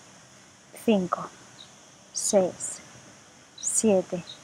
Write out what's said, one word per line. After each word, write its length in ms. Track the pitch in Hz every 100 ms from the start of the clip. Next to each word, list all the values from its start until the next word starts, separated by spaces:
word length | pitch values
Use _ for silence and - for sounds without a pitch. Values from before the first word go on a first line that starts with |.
| - - - - - - - - -
cinco, 420 | 208 175 - 170 - - - - - - - -
seis, 680 | - - 202 180 - - - - - - - - - - -
siete, 680 | - - 226 190 175 180 - -